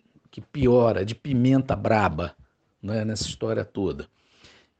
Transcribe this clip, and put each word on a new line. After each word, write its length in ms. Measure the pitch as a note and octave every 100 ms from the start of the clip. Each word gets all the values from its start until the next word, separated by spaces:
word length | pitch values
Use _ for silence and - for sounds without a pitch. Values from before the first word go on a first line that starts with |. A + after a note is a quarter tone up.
| _ _ _
que 100 | -
piora, 640 | - D3 B2+ B2 A#2 G2 G2+
de 80 |
pimenta 600 | A2+ D3 B2+ B2+ C3+ C3 G2+
braba, 580 | G#2+ A2 F#2+ D#2 E2+ - _ _ _ _
né, 240 | G2+ A2 G#2+
nessa 180 | G#2+
história 400 | - - A2+ A2+
toda, 440 | G#2 - F#2+ C#2+ - _ _ _ - _ _